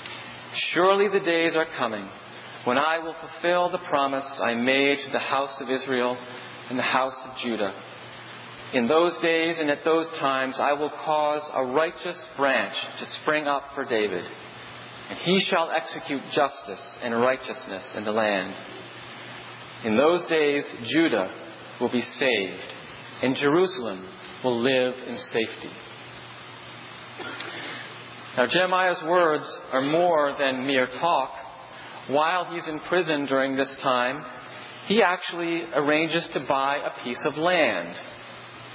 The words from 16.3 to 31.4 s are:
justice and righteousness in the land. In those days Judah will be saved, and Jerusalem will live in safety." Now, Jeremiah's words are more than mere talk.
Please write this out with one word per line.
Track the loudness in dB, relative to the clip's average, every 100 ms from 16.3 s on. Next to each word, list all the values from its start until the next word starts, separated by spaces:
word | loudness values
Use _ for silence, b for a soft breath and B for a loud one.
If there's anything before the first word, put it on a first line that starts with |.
justice | 2 2 0 -12 -12 -12 -8
and | -2 2
righteousness | 4 2 -2 -8 -8 -8 -8 -6
in | -2
the |
land. | 2 4 2 0 -6 -12 -12 -14 -14 -14 -14 -14 -14 -14 -16 -16 -8
In | 2 6
those | 6 4 2
days | 2 4 2 -2 -8 0
Judah | 4 4 4 0 -4 -14 -14 -16 -4
will | 0
be | 0 -2 0
saved, | 2 2 0 -6 -10 -12 -14 -16 -14 -2
and | 0 2
Jerusalem | 4 4 4 0 -6 -6 -10 -14 -16 -4
will | -2 2
live | 4 4 2 0 -8
in | -8 -4
safety." | -2 -2 -4 -12 -14 -16 -16 -16 -16 -16 -16 -16 -16 -16 -16 -16 -16 -14 -12 B B B B B B B -14 -14 -16 -6 0
Now, | 2
Jeremiah's | 4 4 4 4 2
words | 4 6 6 4 -2 -10 -4
are | 0
more | 2 4 4 4 2 2
than | 0 2 2
mere | 2 2 0
talk. | 2 2 0 -6